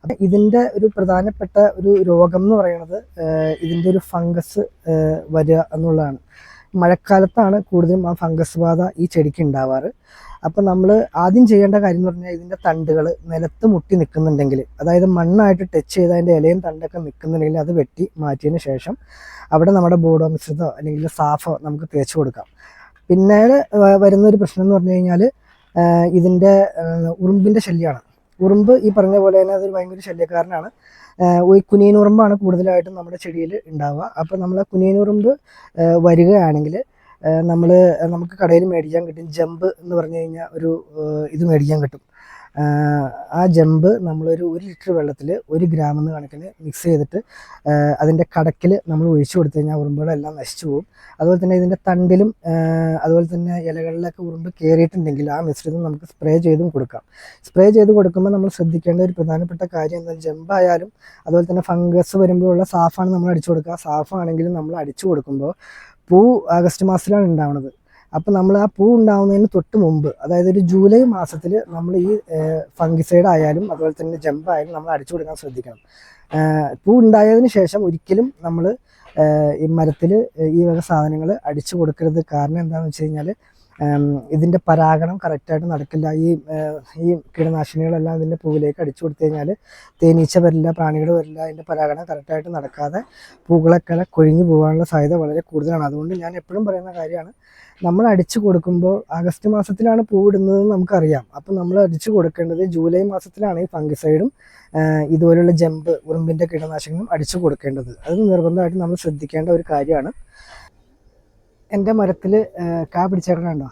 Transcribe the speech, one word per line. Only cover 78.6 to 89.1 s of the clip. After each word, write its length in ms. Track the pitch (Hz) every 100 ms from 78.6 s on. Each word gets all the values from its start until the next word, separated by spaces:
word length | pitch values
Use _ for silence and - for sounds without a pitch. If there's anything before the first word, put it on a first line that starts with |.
| 175 247 _ _ _ -
ഏഹ്, 300 | 151 151 151 -
ഈ 40 | 156 165
മരത്തിൽ 340 | 160 151 170 208 240 - 160 165
ഈ 40 | 175
വക 100 | 165 -
സാധനങ്ങൾ 420 | 165 151 156 160 202 -
അടിച്ചു 240 | 147 - 175
കൊടുക്കരുത്. 400 | 156 151 160 160 156
കാരണം 280 | 147 143 165
എന്താണെന്ന് 280 | 165 160 160
വെച്ച് 120 | -
കഴിഞ്ഞാൽ, 240 | 156 151 151 214 _ _ _ _
ഏം, 200 | 147 143 143 143 139
ഇതിൻ്റെ 240 | 156 170 175 -
പരാഗണം 480 | 160 160 160 165 190
കറക്റ്റായിട്ട് 420 | 170 151 - 156 170
നടക്കില്ല. 340 | 156 156 156 156 156
ഈ, 40 | 165 160 151 156
ഏഹ്, 220 | 156 151 123 160 170
ഈ 20 | 170 -
കീടനാശിനികളെല്ലാം 800 | - 160 160 147 156 160 165 160 165
ഇതിൻ്റെ 180 | 160 165
പൂവിലേക്ക് 360 | 160 151 147 143
അടിച്ചു 180 | 160 -
കൊടുത്തു 180 | 165